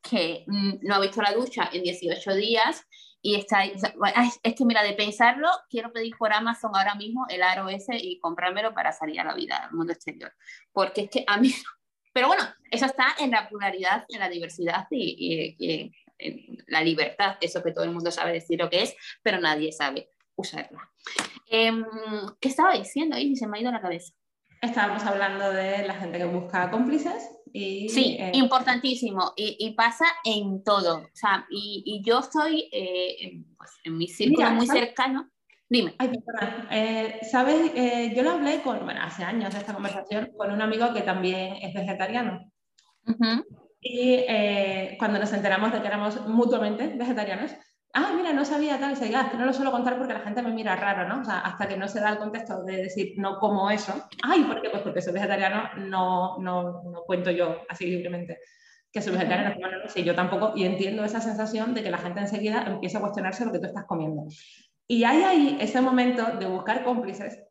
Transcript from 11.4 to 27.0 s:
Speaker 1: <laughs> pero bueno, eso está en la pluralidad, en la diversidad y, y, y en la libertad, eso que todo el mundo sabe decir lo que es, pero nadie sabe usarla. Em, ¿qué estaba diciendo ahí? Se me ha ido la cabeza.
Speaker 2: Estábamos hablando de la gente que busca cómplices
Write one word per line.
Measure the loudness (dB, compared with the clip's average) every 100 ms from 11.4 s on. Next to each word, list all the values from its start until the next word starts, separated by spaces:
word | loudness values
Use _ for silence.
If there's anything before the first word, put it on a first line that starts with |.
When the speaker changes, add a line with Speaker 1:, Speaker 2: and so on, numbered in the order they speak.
| 4
Speaker 1:
<laughs> | 4 -10 -18 _ _ _
pero | 2 4
bueno, | 4 2 -8 _
eso | 0 0
está | 2 2 2
en | 2
la | 2 0
pluralidad, | -2 -2 0 0 0 -2
en | -4
la | -4
diversidad | -4 -8 -2 0 0 -2
y, | -2 -2 -2 -2 -2 -2 -4
y, | -4
y | -2 -6 _ _ _
en | -10 -10 -16 -18 -4
la | 0
libertad, | 2 2 -2 0 -2 0
eso | -4 -2
que | -4
todo | -2
el | -2
mundo | -2 -4
sabe | -2 -2
decir | -2 -2 -2
lo | 2
que | 2
es, | 0 -4 -18 -4
pero | -2 2
nadie | 2 2 -2
sabe | -2 -4 -4 -10 _ _ -10
usarla. | -8 -8 -12 -16 -20 _ -6 -6 -6 -12 _
Em, | 2 4 2 -4 -8 -6 -6 -6 -4
¿qué | -2
estaba | 4 4
diciendo | 4 0 -2 -2 0
ahí? | 0 0
Se | -2
me | -2
ha |
ido | -2
la | -2
cabeza. | -4 -6 -10 _ _ _ _ _
Speaker 2:
Estábamos | -2 2 2 2
hablando | 0 2 0 0 0
de | 0 0 -2 -2
la |
gente | -4 -6 -4
que |
busca | -2 -2 -2 0 0
cómplices | 2 2 2